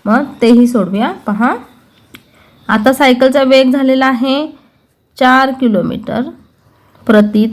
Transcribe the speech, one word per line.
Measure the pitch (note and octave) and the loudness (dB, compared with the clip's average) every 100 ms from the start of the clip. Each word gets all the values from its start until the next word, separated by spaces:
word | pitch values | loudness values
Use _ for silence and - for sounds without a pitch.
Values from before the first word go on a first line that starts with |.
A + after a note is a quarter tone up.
मग | G3+ A#3 C#4+ - | -2 -2 -2 -2
तेही | A#3 A#3+ A#3+ | 2 4 4
सोडवूया. | A#3+ F3+ G3 C4 F#4+ - | 0 -4 -4 -4 -6 -6
पहा, | G3+ B3 A#4+ - _ _ _ _ - _ _ _ _ - | -2 -2 -4 -10 _ _ _ _ -20 _ _ _ _ -4
आता | A3 A3 | -2 0
सायकलचा | C4 C#4 B3 C4 C4+ | 2 2 2 2 2
वेग | C4 C4 C4 | 2 2 2
झालेला | C#4 C4 C4 C4 | 0 0 0 0
आहे | B3 C4+ C#4 D#4 - _ _ _ _ _ - | -2 -2 -4 -6 -12 _ _ _ _ _ -2
चार | B3+ B3+ C4+ C4 | 2 2 0 -2
किलोमीटर | B3+ G3+ - - - - C#4+ - _ _ _ _ _ _ - | -2 -2 -2 -6 -8 -8 -8 -12 _ _ _ _ _ _ 0
प्रति | G#3+ G#3 G#3+ A3 | 2 2 0 -2